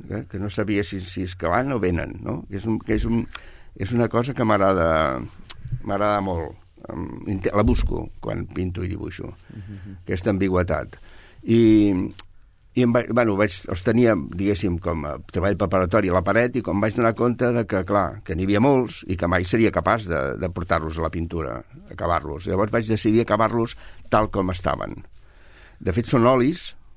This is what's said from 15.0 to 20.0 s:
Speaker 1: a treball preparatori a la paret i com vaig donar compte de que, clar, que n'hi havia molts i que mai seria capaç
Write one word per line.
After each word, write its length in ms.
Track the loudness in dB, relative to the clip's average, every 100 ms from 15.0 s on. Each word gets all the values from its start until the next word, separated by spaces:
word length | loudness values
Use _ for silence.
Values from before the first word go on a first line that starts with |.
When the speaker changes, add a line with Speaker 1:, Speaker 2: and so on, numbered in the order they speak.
| -6
Speaker 1:
a 80 | -8 -6
treball 240 | -2 0 0
preparatori 520 | 2 2 2 2 4
a 40 |
la 100 | 2
paret 320 | 4 2 2 0
i 40 |
com 200 | -2 0
vaig 140 | 0 2
donar 180 | 0 2
compte 360 | 0 2 0
de 120 | 0 0
que, 160 | -2 0
clar, 360 | 0 0 -4
que 120 | -8 -2
n'hi 80 |
havia 160 | 2 4
molts 440 | 4 4 0 -6 -6
i 80 | -2
que 120 | 0
mai 180 | 0 2
seria 260 | 4 4
capaç 360 | 4 2 0